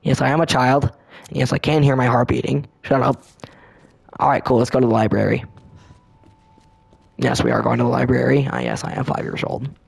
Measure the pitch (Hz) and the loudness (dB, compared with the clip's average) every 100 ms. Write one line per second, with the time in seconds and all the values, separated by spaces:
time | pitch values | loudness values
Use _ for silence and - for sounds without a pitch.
0 | - 135 131 147 165 135 127 135 139 - | 0 0 2 2 0 2 2 2 0 -6
1 | _ - - 151 127 143 - 151 143 131 | _ -20 -12 -4 -2 -2 0 2 4 2
2 | 123 120 123 - 123 139 143 _ - 135 | 2 2 0 -2 -2 -4 -4 _ -2 0
3 | 127 127 - _ - - - - _ _ | 0 -2 -8 _ -20 -20 -20 -20 _ _
4 | _ - - 143 - 123 123 131 127 113 | _ -2 0 0 2 0 2 2 2 2
5 | 110 101 104 120 - - - - - - | 2 0 0 -2 -6 -20 -20 -20 -20 -20
6 | _ _ - _ _ _ _ _ _ _ | _ _ -20 _ _ _ _ _ _ _
7 | _ _ 127 123 113 113 113 120 120 120 | _ _ -2 0 0 0 0 0 0 0
8 | 127 127 127 135 135 - 58 - - - | 0 0 2 2 0 -4 -4 -6 -6 -6
9 | - - - - - - 139 - | -4 -4 -6 -8 -6 -6 -8 -12